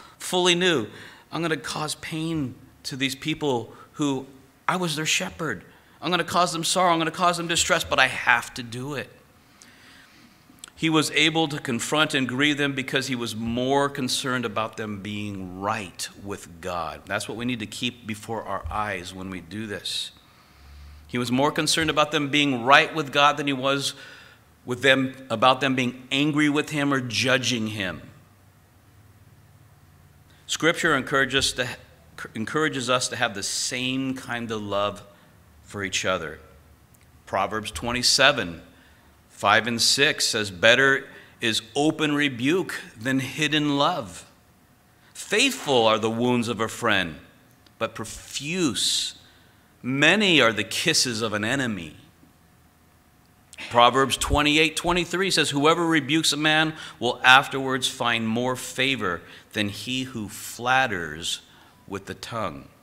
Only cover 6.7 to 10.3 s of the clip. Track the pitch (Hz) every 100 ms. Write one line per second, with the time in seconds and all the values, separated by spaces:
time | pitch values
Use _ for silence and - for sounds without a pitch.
6.7 | 190 180 165 160 165 175 170 170 165 -
7.7 | 170 - 139 131 123 - 120 - - 120
8.7 | 120 135 139 - - _ _ _ - -
9.7 | - - - - - -